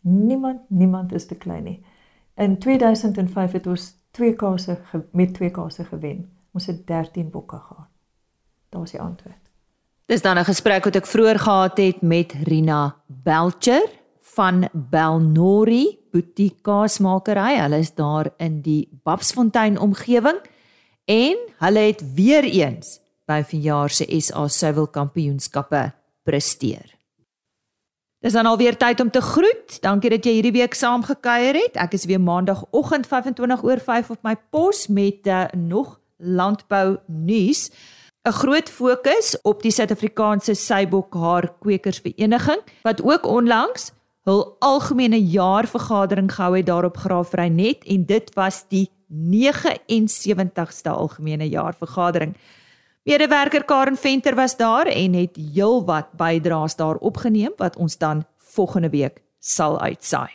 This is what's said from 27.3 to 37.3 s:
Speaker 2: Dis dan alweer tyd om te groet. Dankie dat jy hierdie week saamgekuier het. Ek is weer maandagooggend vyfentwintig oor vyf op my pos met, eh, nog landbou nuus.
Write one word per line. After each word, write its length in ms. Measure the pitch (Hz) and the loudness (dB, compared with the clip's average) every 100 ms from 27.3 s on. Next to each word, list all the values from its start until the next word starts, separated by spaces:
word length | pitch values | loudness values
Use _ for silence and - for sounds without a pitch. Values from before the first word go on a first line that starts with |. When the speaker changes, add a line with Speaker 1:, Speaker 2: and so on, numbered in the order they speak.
| _ _ _ _ _ _ _ _ _ | _ _ _ _ _ _ _ _ _
Speaker 2:
Dis 120 | 240 | 0
dan 140 | 226 226 | 2 2
alweer 300 | 226 240 233 | 4 2 4
tyd 240 | 247 240 | 2 2
om 100 | 240 | 2
te 100 | 254 | 0
groet. 640 | 254 302 381 508 - - | 0 2 2 2 -6 -6
Dankie 280 | 185 202 233 | 0 0 2
dat 140 | 226 | 0
jy 80 | 240 | 2
hierdie 200 | 220 226 | 2 2
week 220 | 226 240 | 2 0
saamgekuier 800 | - 240 247 233 269 247 240 247 | 0 0 0 -2 -4 0 2 2
het. 220 | 285 480 - | 2 0 -2
Ek 160 | 175 | -4
is 120 | 196 | -4
weer 160 | 175 190 | -2 0
maandagooggend 840 | 180 175 185 196 - 254 269 302 240 | 2 0 -2 -4 -2 -2 0 -4 -2
vyfentwintig 560 | 254 254 247 247 247 | -4 -4 -4 -2 0
oor 140 | 240 254 | 0 -2
vyf 300 | 254 233 233 | 0 -2 -2
op 80 | 226 | -8
my 140 | 226 220 _ | -6 -6 _
pos 360 | 302 359 415 - | 0 0 0 0
met, 380 | 202 202 202 202 | 0 0 0 -2
eh, 180 | 185 185 | 0 -2
nog 460 | 180 170 190 269 - _ _ | -4 -4 -4 -4 -10 _ _
landbou 800 | 175 180 190 208 _ 196 190 196 - | -4 0 0 -2 _ 0 0 -2 -6
nuus. 640 | 156 160 | -6 -2